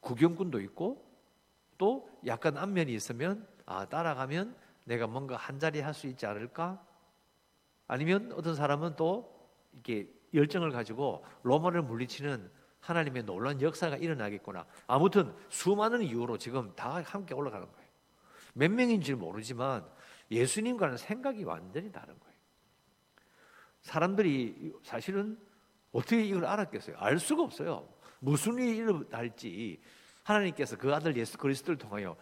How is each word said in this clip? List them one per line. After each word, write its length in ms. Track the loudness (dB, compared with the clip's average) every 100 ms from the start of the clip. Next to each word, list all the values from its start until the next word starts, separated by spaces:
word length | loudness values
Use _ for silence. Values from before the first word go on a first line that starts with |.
구경꾼도 600 | -6 4 4 4 -2 -2
있고, 440 | -6 -4 -4 -4 -12 _ _ _ _ _ _ _
또 300 | 2 2 -6 -10 -6
약간 300 | 0 0 0
안면이 360 | -2 0 0
있으면, 540 | -2 -4 -4 -2 -4 -8 -20 -10
"아, 200 | -8 -4
따라가면 720 | -2 -2 -2 -2 -2 -4 -8 -20 _
내가 220 | -6 -2 -2
뭔가 300 | -4 -6 -8
한 220 | -8 -2
자리 220 | -2 0
할 140 | -4
수 120 | -6 -8
있지 200 | -6 -6
않을까?" 580 | -4 -8 -6 -6 -6 -16 _ _ _ _ _ _ _ _ _ _
아니면 460 | -2 2 2 0
어떤 220 | -6 -4
사람은 420 | 0 2 2 0 0
또 540 | 0 0 -4 -20 -20 _ _
이렇게 400 | -18 -6 -6 -6 -16 _
열정을 380 | 4 4 4 0
가지고 520 | -2 -6 -2 -2 -2 -10 -6
"로마를 400 | 4 4 4 2
물리치는 680 | 0 -2 -4 -4 -4 -6 -8 -20 _ _
하나님의 440 | -2 0 0 -2
놀라운 360 | -6 -2 -2 2
역사가 360 | 0 0 0 2
일어나겠구나." 680 | 0 -2 -2 -4 -8 -10 -12 -18 4
아무튼 480 | 8 8 8 4 -2 -12
수많은 540 | -2 2 4 4 4
이유로 360 | 0 0 -2 -2
지금 360 | -2 -4 -4
다 280 | -6 -6 -6
함께 320 | -6 -8 -6
올라가는 360 | -4 -4 -6 -12
거예요. 180 | -18 -20 _ _ _ _ -20 -16
몇 160 | 2 4
명인지 440 | 6 4 4 2
모르지만 720 | -2 -2 -6 -8 -4 -2 -2 -6 -20 -20 -20 -2
예수님과는 680 | 2 4 2 0 2 0 0
생각이 480 | -6 -4 -4 -4
완전히 480 | -6 -6 -6 -8 -8
다른 260 | -14 -16 -20
거예요. 180 | -20 _ _ _ _ _ _ _ _ _ _ _ -20 -20 -20 _
사람들이 880 | -4 0 2 4 4 4 0 -4 -12 -12
사실은 560 | -10 -8 -4 -2 -4 -8 -16 _ _ _ _
어떻게 320 | -4 2 2
이걸 220 | 4 0 0
알았겠어요? 500 | 0 -2 -6 -10 -2
알 200 | 2 2
수가 240 | 2 0
없어요. 580 | 0 -2 -6 -6 -8 -20 -20 -6
무슨 380 | 2 2 2 0
일이 180 | 0 2
일어날지, 1040 | 2 0 0 -6 -6 -6 -10 -8 -8 -10 -16 -20 -20 -18
하나님께서 540 | 2 2 2 0 -4 0
그 180 | 0
아들 220 | 2 2 0
예수 200 | -2 -2
그리스도를 400 | 0 0 -2 -4
통하여 400 | -2 -6 -6 -8